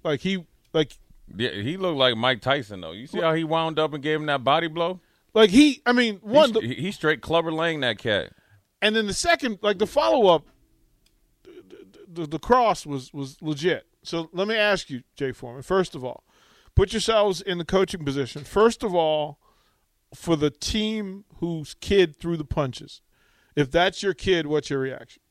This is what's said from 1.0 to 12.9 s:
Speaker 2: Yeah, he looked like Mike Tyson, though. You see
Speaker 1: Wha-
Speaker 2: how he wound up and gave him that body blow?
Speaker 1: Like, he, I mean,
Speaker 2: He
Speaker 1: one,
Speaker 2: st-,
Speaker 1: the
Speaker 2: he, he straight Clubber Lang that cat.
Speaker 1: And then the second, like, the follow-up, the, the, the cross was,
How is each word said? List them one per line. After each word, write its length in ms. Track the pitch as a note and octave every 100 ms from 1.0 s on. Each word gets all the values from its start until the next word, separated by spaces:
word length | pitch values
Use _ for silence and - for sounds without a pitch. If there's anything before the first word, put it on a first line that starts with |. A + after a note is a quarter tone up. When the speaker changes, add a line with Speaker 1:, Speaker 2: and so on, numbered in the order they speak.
| _ - -
Speaker 2:
Yeah, 160 | F2+ A#2
he 240 | G2+ A2 F#3
looked 200 | F#3 C#3+
like 180 | B2+ A2
Mike 240 | B2 B2
Tyson, 380 | B2+ C#3+ G#2 G2
though. 100 | E2
You 140 | F2+ C3
see 120 | G3+
Speaker 1:
Wha- 60 | E3
Speaker 2:
how 60 |
he 100 | D#3+
wound 340 | D#3+ D#3+ D#3+ D#3
up 160 | D#3
and 80 | D3
gave 180 | C#3+ D#3
him 60 | D3+
that 160 | C#3+
body 220 | B2+ D3+ E3+
blow? 320 | D#3+ E3+ F#3 _ _ _
Speaker 1:
Like, 180 | G#3+ A3
he, 300 | G#3+ D4+ B3 A#3+
I 60 |
mean, 220 | B3 A#3+ G3
Speaker 2:
He 60 | G#3
Speaker 1:
one, 220 | C4 C#4+
Speaker 2:
st-, 80 | G#3+
Speaker 1:
the 120 | A2+
Speaker 2:
he, 80 | A#2+
he 100 | F3
straight 280 | - D3+ D3+
Clubber 300 | - E3 E3
Lang 280 | D#3+ E3 D#3
that 180 | B2 G#2+
cat. 340 | A#2+ G2+ A#1 _ _ _ _ _
Speaker 1:
And 120 | G#3 A3
then 100 | G#3
the 80 |
second, 440 | F#3+ - E4+ C4 G3+
like, 160 | G#3 F#3+
the 80 | G#3
follow-up, 580 | C#4 E4 D4+ G3 D#3+ - _ _ _ _ _ _ _ _ _
the, 760 | - - F#3 F3+ - - - E3
the, 40 | D3+
the 120 | D#3
cross 460 | - B3 A#3 F3
was, 260 | D3